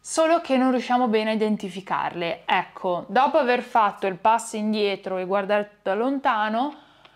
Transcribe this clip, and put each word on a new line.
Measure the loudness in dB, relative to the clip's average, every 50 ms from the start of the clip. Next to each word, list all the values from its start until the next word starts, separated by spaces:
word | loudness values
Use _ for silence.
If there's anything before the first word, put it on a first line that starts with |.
solo | _ -6 0 2 2 4 4 2
che | 2 0 0
non | 2 2 2
riusciamo | 2 0 0 0 0 2 2 2
bene | 2 2 2 0
a | 0
identificarle. | 0 0 0 0 -2 -4 -8 -10 -10 -8 -4 -4 -2 -2 -4 -4 -4 -4 -4 -4 -6 -4
Ecco, | -2 -2 -2 -2 -4 -10 -8 -4 -4 -2 -2 -4 0
dopo | 2 2 2 4 4 2
aver | 2 4 2 0 0
fatto | 0 2 2 2 2 0 -2 -4
il | -4 -4
passo | 0 2 2 2 2 0 -4 -8
indietro | -4 -2 -2 0 0 0 0 0 -2 -6 -6 -4 -4
e | -4
guardare | -2 -2 -2 0 0 0 0 0 -2 -10 _ _
da | -4 -2
lontano, | 0 0 -2 -2 -2 -2 -2 0 0 -2 -2 -2 -2 -2 -4 -6 -10 -20 _ _ _ _ -20 _